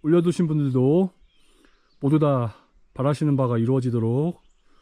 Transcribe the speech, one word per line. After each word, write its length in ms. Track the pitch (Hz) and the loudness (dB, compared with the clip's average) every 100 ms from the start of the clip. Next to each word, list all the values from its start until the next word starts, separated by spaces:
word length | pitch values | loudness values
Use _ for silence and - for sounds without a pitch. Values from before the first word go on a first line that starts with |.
올려두신 440 | 151 175 175 170 170 | 4 2 2 0 0
분들도 640 | 156 139 127 131 165 185 _ _ _ _ _ _ _ _ _ | 0 0 2 2 2 0 _ _ _ _ _ _ _ _ _
모두 180 | 139 151 | 0 2
다 360 | 147 135 117 - _ _ _ | 2 0 -4 -10 _ _ _
바라시는 420 | - 131 147 151 139 | -6 -4 -2 -2 0
바가 220 | 127 117 | 0 0
이루어지도록 840 | 113 135 123 117 113 123 165 - _ _ _ _ | 0 0 -2 -2 -2 -2 -4 -8 _ _ _ _